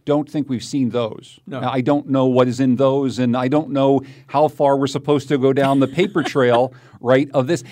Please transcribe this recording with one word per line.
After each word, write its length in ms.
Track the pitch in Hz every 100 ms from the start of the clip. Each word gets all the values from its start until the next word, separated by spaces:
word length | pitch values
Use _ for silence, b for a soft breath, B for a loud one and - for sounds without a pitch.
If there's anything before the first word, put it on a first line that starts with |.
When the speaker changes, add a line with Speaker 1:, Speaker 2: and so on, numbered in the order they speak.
Speaker 1:
Don't 240 | - 147 147
think 200 | 160 139
we've 160 | 123
seen 260 | - 143 127
those. 480 | 117 117 - - - -
Speaker 2:
No. 140 | 131
Speaker 1:
Now, 100 | 127
I 80 | 131
don't 280 | 127 143 143
know 180 | 135 131
what 220 | 127 127
is 120 | 123
in 160 | 135 120
those, 420 | 135 135 135 110
and 180 | 127 120
I 120 | 127
don't 220 | 147 160
know 300 | 143 135 139 127 B B
how 220 | 139 151
far 280 | - 143 139
we're 100 | 135
supposed 420 | 143 143 147 131
to 100 | 143
go 140 | 135
down 280 | 135 135 139
the 80 | 135
paper 340 | 156 202 190
Speaker 2:
<laughs> 120 | 139
Speaker 1:
trail, 380 | 147 123 120 127 B B B
right, 300 | 120 131 143
of 140 | 143 127
this. 160 | 170 B